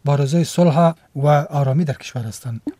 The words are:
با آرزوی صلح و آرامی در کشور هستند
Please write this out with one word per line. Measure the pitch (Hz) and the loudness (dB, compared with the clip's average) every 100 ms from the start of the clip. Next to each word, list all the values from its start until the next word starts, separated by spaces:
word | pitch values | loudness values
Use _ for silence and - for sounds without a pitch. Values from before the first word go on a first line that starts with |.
با | 143 | -2
آرزوی | 143 139 170 | 0 0 0
صلح | 156 - 175 147 170 165 _ 143 | 0 2 2 4 2 0 _ -2
و | 147 147 151 143 | 2 2 0 -2
آرامی | 135 143 | 0 0
در | 156 | -2
کشور | - - 120 | -6 -8 -10
هستند | 107 - 123 113 - | -10 -10 -10 -10 -10